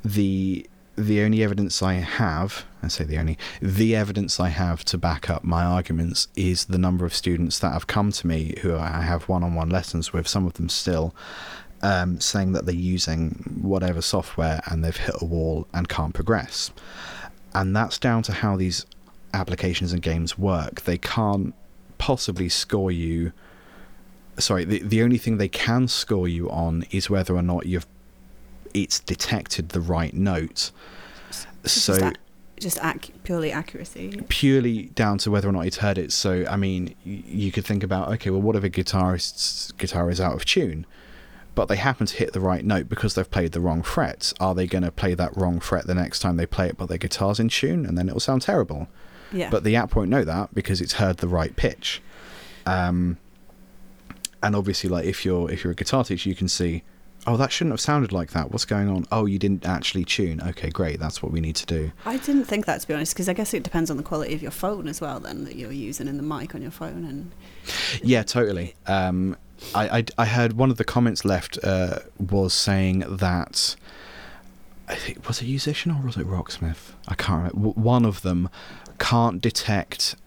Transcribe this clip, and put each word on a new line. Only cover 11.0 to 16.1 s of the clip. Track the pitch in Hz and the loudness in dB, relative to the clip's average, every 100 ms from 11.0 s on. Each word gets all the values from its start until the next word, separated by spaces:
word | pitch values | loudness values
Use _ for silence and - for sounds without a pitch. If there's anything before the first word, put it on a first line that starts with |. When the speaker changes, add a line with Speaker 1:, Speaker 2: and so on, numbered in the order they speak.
| 80 - - - - - - - | 0 -4 -16 -14 -14 -16 -18 -2
Speaker 1:
um, | 101 95 90 85 | 0 2 2 0
saying | - 104 92 | 0 2 2
that | 92 92 | 2 0
they're | 87 | 0
using | 90 92 - 80 80 - - 101 | 0 0 0 0 0 -2 -8 -4
whatever | 98 95 90 82 | 0 2 2 0
software | 80 101 - - 80 80 - | 0 -2 -2 -2 0 0 -2
and | 82 | 0
they've | 82 - | 0 0
hit | - - | -2 -2
a | 82 | -2
wall | 82 80 80 80 | 0 0 -2 -4
and | 87 87 | -4 -2
can't | - 78 | -2 -2